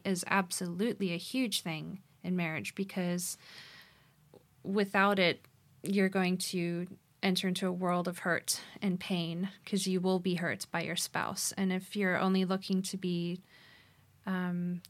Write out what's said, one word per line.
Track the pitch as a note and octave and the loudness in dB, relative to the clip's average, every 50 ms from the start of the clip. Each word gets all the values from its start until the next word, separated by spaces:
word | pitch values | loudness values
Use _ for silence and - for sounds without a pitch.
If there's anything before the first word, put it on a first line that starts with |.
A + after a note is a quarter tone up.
| - | -2
is | G3 F#3 F3 - | -2 -2 0 0
absolutely | - F#3 G3 F#3 F3+ - - F#3 F3 E3+ F3 A3 A#3+ - - G3 F3+ | 2 2 2 2 0 -2 -4 -4 -4 -2 0 0 0 0 0 0 0
a | E3+ | -2
huge | E3+ - - - C4 B3+ G#3+ G3 - | -2 -4 -2 0 0 0 0 0 -2
thing | - F3 D#3+ D#3 D#3 E3+ F#3+ G3 - _ _ _ - | -2 -4 -4 -6 -6 -8 -10 -12 -14 _ _ _ -4
in | F3 F3+ | -2 0
marriage, | F3+ E3+ D#3+ D#3+ D3 - - - | 0 0 0 -2 -4 -6 -6 -4
because | - F#3+ G3 - F#3+ F3+ F3 F3 F3 F3 - - - - - - - - - - - - - - - _ _ _ _ _ _ - - _ _ _ _ - | -6 -6 -4 -2 -2 0 0 0 -2 -2 -4 -8 -10 -14 -20 -20 -18 -20 -20 -20 -20 -20 -20 -20 -20 _ _ _ _ _ _ -20 -20 _ _ _ _ -4
without | F#3 G3 G#3+ G3 G3 - G3 G3 G3+ G3+ F#3+ | 0 0 2 2 2 4 4 6 6 6 6
it, | F3+ E3+ - - - - _ _ _ _ - - - | 4 4 4 2 -4 -20 _ _ _ _ -18 -8 -4
you're | G3+ G3 G3+ F#3+ F#3+ | 0 2 4 4 4
going | G3 F#3+ F#3 F3+ F#3 | 4 2 2 2 2
to | F#3 - - - F3 E3+ F3 E3+ E3+ F3+ - - - _ _ _ _ - | 0 -2 -2 -2 0 0 0 -2 -2 -4 -6 -10 -16 _ _ _ _ 0
enter | G3 F#3 F3+ - | 2 2 2 2
into | F#3 F3+ - G3 | 0 0 0 0
a | F3+ | -2
world | F3+ F3+ F#3 F3 F3 F3 F3 | 0 0 0 2 2 2 0
of | F3+ F3 - | -2 -4 -2
hurt | - F3+ E3 - - - - - - - - - | 0 0 0 0 0 -2 -2 -4 -6 -12 -8 -2
and | - G3 F3+ F#3 | 0 0 0 0
pain, | - - F#3+ F3 E3 E3 E3 F3 F#3+ F#3+ - - - | -2 -2 -2 -2 -2 -2 -2 -4 -4 -4 -6 -10 -6
'cause | - G#3 F#3+ G3 | -4 -2 0 2
you | F#3+ F#3 F3+ | 2 2 2
will | F3 F#3+ F#3 F3+ | 2 2 2 2
be | F3 F#3 F3 | 2 0 0
hurt | E3 F3 D3+ G#2 - - - | 0 0 -2 -2 -4 -4 -4
by | - E3+ D#3+ | -4 -2 -2
your | D3+ E3+ | -2 -2
spouse. | - - - - - - - G3 - - - - | -4 -2 -2 -2 -2 -2 -2 -2 -2 -4 -2 -2
And | - G3 F#3+ F#3 | 0 0 0 0
if | F#3 F#3 - - | -2 -4 -4 -2
you're | G#3 G3 F#3 F3+ - | 0 2 2 4 4
only | F#3+ F#3+ F#3+ F#3+ F#3 | 4 4 4 4 2
looking | F3+ F#3+ F#3+ - - F#3+ F#3 F#3+ | 2 0 -2 0 0 0 0 0
to | - - | -2 -4
be, | F#3 F#3 F3+ F3 F3 E3+ F3 F3+ F#3 - _ - - - - - - - - _ _ _ _ _ _ - | -4 -2 -2 -2 -2 -2 -4 -4 -6 -10 _ -20 -20 -20 -20 -20 -20 -20 -20 _ _ _ _ _ _ -6
um, | F#3+ F#3 F3+ F3+ F3+ F3 F3 F3 F3 F3+ F3 - | -4 -2 -2 0 -2 -2 -2 -2 -2 -4 -6 -6